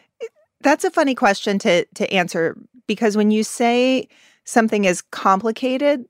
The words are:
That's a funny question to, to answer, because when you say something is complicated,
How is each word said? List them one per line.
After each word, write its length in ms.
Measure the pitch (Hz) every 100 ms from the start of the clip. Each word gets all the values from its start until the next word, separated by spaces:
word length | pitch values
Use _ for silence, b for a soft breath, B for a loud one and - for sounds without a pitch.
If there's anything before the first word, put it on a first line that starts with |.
| B _ 453 _ _ _
That's 220 | 269 302
a 60 | 370
funny 240 | 339 285
question 440 | 247 226 196 - 196
to, 260 | 226 175
to 260 | - - 208
answer, 460 | 190 175 175 165 - - 254 -
because 280 | 208 233
when 160 | 208 214
you 140 | 214
say 640 | 214 - 233 240 254 262 - b b b
something 420 | - 240 220 214 196
is 160 | 175
complicated, 1040 | - - 208 190 226 220 262 262 285 285